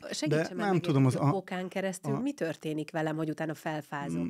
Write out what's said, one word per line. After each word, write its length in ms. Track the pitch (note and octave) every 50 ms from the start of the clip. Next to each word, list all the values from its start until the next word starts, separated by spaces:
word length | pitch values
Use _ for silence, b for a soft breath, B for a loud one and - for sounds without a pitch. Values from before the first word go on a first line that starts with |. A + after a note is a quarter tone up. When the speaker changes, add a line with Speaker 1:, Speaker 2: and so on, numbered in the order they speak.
| - -
Speaker 1:
segítsen 160 | - - D4+ D4+
Speaker 2:
De 60 | D3+ D#3
Speaker 1:
meg 100 | E3 -
Speaker 2:
nem 100 | F#3 F3+
Speaker 1:
megérteni, 220 | G#3 G3+ F#3 E3
Speaker 2:
tudom, 260 | - - D3 C3+ C3+
az 80 | C3 A#2+
Speaker 1:
hogy 100 | - D3
a 20 | C#3
Speaker 2:
a 40 |
Speaker 1:
bokán 360 | F3 F#3+ F3+ - F#3+ F3+ F#3 F#3
keresztül 460 | - F#3+ F#3 F#3+ F3+ - - D3 C#3
Speaker 2:
a 40 | D3
Speaker 1:
mi 140 | B3 C#4+ C#4+
történik 580 | - D#3+ E3 D3 - - D#3 D3+ D#3 D3+ -
velem, 240 | - D#3+ D#3 D#3 D#3
hogy 140 | D#3 D#3 D#3
utána 240 | D3+ D#3+ E3 D#3+ D3+
felfázok? 720 | - - E3+ D#3 D3+ D#3 - D#3 C#3+ C#3+ E3 E3 E3+ E3+
Speaker 2:
Mm, 40 | -